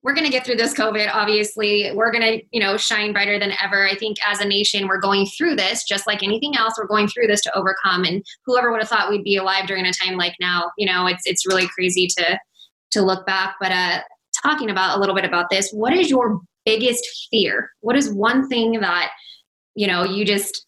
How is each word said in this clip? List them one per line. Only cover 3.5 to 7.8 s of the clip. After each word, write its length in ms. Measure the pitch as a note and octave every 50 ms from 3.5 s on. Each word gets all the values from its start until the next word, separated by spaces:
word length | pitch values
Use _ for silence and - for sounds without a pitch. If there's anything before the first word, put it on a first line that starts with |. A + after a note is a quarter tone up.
| G3 -
ever. 240 | G3+ G3 G3+ G3 G3
I 80 | F#3+ G3
think 220 | G3 A3 G#3+ G#3 - -
as 140 | G#3 G#3 G3
a 40 | G3+
nation, 440 | G3+ G3+ G3+ G#3 - - G3+ G3 F#3+
we're 120 | F#3+ F#3+
going 260 | G3 G3 G3 G3 G3
through 300 | G3 - - D#4+ F4 C#4+
this, 280 | G#3+ F#3+ F#3+ A3+ A3+ -
just 220 | - G3+ G3 - A3
like 160 | G#3 G3+ G3
anything 320 | G3 G#3+ A3+ C#4+ D4 C#4+
else, 180 | A#3+ A3 A3+ A3+
we're 100 | A3+ G#3
going 200 | F#3 G#3 G#3+ G#3
through 220 | G3+ - A#3+ A#3+ G#3+
this 140 | G#3 G3+
to 140 | - A3 G#3+
overcome. 480 | G3 F#3 F#3+ F#3+ -